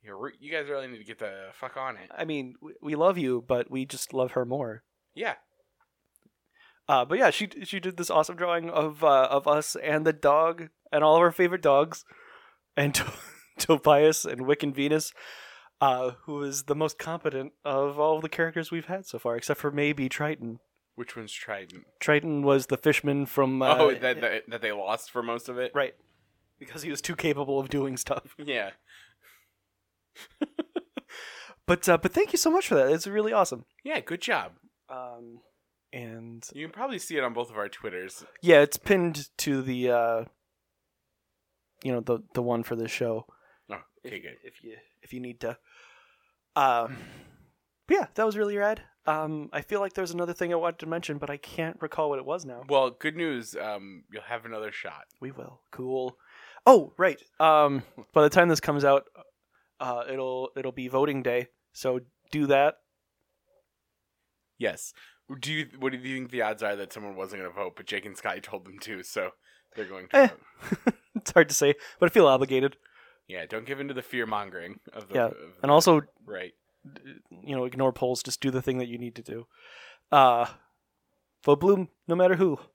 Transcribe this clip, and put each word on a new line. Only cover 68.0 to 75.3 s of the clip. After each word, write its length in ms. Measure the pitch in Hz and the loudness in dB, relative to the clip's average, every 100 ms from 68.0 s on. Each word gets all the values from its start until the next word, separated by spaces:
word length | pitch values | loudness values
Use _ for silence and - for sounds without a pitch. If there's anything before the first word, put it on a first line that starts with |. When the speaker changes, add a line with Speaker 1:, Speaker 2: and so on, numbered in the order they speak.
Speaker 1:
and 120 | 104 95 | -10 -10
Sky 240 | 110 92 | -8 -8
told 240 | - 101 | -10 -14
them 140 | 92 98 | -14 -18
to, 240 | 110 101 | -14 -14
so 260 | 92 110 92 - _ _ _ - | -10 -8 -8 -10 _ _ _ -14
they're 80 | |
going 240 | 98 95 92 | -14 -14 0
to 80 | 277 | 6
Speaker 2:
Eh. 100 | 262 | 6
Speaker 1:
vote? 680 | - _ _ - 190 - - | 4 _ _ -8 -2 -2 -2
Speaker 2:
<laughs> 160 | _ | _
It's 160 | 226 - | -10 2
hard 160 | - 151 | 4 4
to 60 | |
say, 200 | - 143 143 - - | 4 2 0 -4 0
but 100 | 175 | 4
I 20 | |
feel 140 | 226 156 | 8 8
obligated. 500 | 131 135 131 135 - _ _ - _ _ | 6 4 2 0 -4 _ _ -20 _ _
Speaker 1:
Yeah, 180 | 92 80 | -14 -10
don't 180 | 107 120 | -10 -10
give 120 | 139 | -10
in 80 | 139 | -8
to 60 | |
the 80 | 127 | -10
fear-mongering 800 | - 127 113 107 101 92 87 101 - | -8 -6 -4 -4 -6 -12 -14 -16 -18
of 160 | 107 104 | -18 -6
the, 60 | |
Speaker 2:
Yeah, 120 | 135 | -2
Speaker 1:
of 80 | 117 | -2